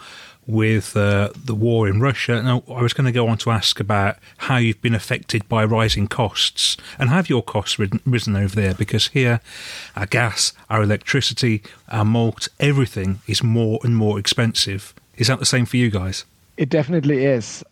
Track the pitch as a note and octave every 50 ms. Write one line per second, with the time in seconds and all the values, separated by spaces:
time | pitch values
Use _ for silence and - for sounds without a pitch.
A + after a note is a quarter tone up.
0 | - - - - - - - _ _ - A2 A2 A2 A2 A2 G#2 - - - G#2+
1 | G2+ G2+ G2+ G2 G2+ G2+ - - - B2 A2 G#2 A2 A#2+ A#2 A2+ A2 G2 F#2+ G#2+
2 | B2 C#3 A#2+ - - - A#2+ A2+ A#2 C3 B2 B2 - - A#2+ B2 B2 A#2 - -
3 | C#3 B2+ A#2 B2 A#2 A2+ A2+ G#2+ - A#2+ A2+ G#2+ - - - - G#2+ G2 G#2+ G2+
4 | G2 G2+ - - - - - - - - C3+ B2 A#2+ A2+ G#2+ - - B2 A#2 G#2
5 | - - B2+ - - - - A2 - _ A#2+ A2 G#2+ G#2+ A2+ A2 A2 G#2+ - G#2+
6 | G2+ - - - A2 G2 - - - - - - - - - - - - - -
7 | C#3 A#2+ C#3+ F#3 F3 - C#3+ A#2+ - - - G#2+ G2 - - - G#2+ F#2+ G#2+ A2
8 | - C3+ B2 A2+ - A2+ G2+ G2 G2+ F#2+ F#2+ G#2+ G2+ F#2+ F#2 - A2 - - -
9 | - - - C#3+ B2+ A#2+ A#2 A2+ - - - - - - - - - - - G2+
10 | G2+ - - A#2 A#2+ A2 - - - - - - - _ A2 A2 G#2 G2+ G#2+ G2+
11 | - - - C#3 - - - - - A#2+ A2 G2+ - - - - _ - - A2
12 | G#2+ G#2+ A2+ A#2 A#2 A2+ - - - - _ _ C#3 C#3+ C#3+ C#3 C3 - - G2+
13 | F#2+ F#2+ F#2+ G2 - - G2+ - - A2+ A2+ A#2 A2+ A2 A2+ A2+ - A#2 A#2 A2+
14 | G#2+ G#2+ G#2 G#2 G2+ - - - A#2 A2+ - - - G2+ G2 F#2+ - - - -
15 | _ _ _ - A#2 G#2+ C3 - C3+ - - B2+ A#2+ - - B2 B2 A#2 G2+ F#2+
16 | F#2 F#2+ F#2+ - - _ _ _ _ _ _ - D#3+ B2+ E3+ D#3 D3 C3 F3 E3
17 | C3+ C#3+ D3 B2+ C3+ C#3 C3 A#2 G#2 - - - - _